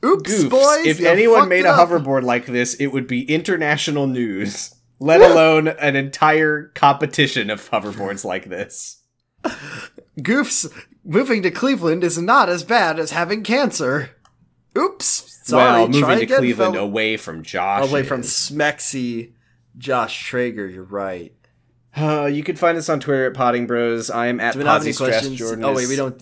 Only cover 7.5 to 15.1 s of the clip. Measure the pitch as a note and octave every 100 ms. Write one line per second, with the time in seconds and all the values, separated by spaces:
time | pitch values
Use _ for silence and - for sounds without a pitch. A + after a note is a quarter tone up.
7.5 | G#2 - A2 G2+ G2 G2 G2 G#2 F#2 G2+
8.5 | F2+ G#2 - - - _ _ _ _ -
9.5 | - C#3+ - - - _ - C3+ B3+ -
10.5 | - D#3 - - _ - E3 C4 A3 F#3
11.5 | - B3+ B3+ E3+ E3 F3 D3+ F3 C4 F#3+
12.5 | F3 C#3 A#3 F3+ D#3+ D#3+ E3+ F3 G#3+ G3+
13.5 | B3 C4 - C3 C#3+ C3 _ _ _ _
14.5 | _ _ - F#4 - -